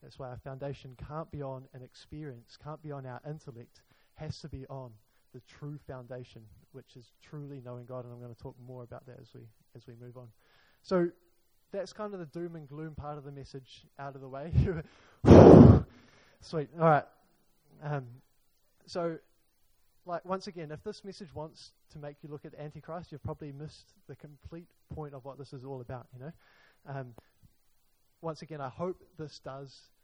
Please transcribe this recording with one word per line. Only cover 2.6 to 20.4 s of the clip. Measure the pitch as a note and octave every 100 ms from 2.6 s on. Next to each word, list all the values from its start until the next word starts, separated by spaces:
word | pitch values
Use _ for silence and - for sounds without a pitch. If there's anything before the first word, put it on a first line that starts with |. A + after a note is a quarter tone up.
can't | C#3+ D3+
be | D#3
on | C#3+ C3
our | B2
intellect, | D3+ D3+ - A2+ A#2 - - - -
has | - D#3 -
to | D#3
be | C#3+ C3
on | C#3 B2+ A2 - - -
the | B2+ -
true | - D3 D3 -
foundation, | C3 A#2+ B2+ B2 - A2 - -
which | C3+ B2 -
is | A#2+ _
truly | - D3+ C#3+ C#3
knowing | B2 B2
God, | A#2+ B2+
and | B2
I'm | A#2+
gonna | A#2+
talk | A#2 C3+ B2+ B2
more | B2+
about | A#2+ B2 B2+
that | B2
as | B2
we, | B2 A#2+ - - A#2+
as | -
we |
move | A#2 B2 A#2+
on. | B2 - - - - -
So | - F#3 F3 - _ - _ - _
that's | G3+ F3+
kind | - G#3+
of | G3+
the | E3
doom | E3+ E3+ E3
and | D3
gloom | C#3+ D#3+
part | D3+ C#3+ D3
of |
the | C#3
message | C#3 C3 C#3 C3 - - -
out | C#3
of | C3+
the | C3+
way. | C3+ D#3 D#3 - E3 D3+ - - -
<laughs> | - - - - - - - - - - - -
Sweet. | - E3 C#3+ D#3
All | E3
right. | D3 - - - - _ _ _ -
Um, | D3 D3 B2+ B2 - _ _ _ _ _ -
so, | F#3 E3+ D#3+ - _ _ _ - - - - -
like, | E3+
once | F3+ F#3+